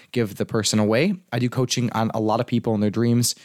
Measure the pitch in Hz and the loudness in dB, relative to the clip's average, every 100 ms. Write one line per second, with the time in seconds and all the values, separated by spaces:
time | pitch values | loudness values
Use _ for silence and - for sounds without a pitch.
0 | - 123 110 98 101 113 104 110 107 110 | -8 -4 -4 -4 -4 -2 0 2 2 2
1 | 175 185 - 120 123 131 123 - 123 110 | 2 -2 -4 -4 -2 0 -2 -2 -2 -2
2 | 110 113 107 113 120 117 117 107 104 104 | -2 0 0 0 0 -2 0 0 0 2
3 | 120 120 117 - | 2 2 2 -4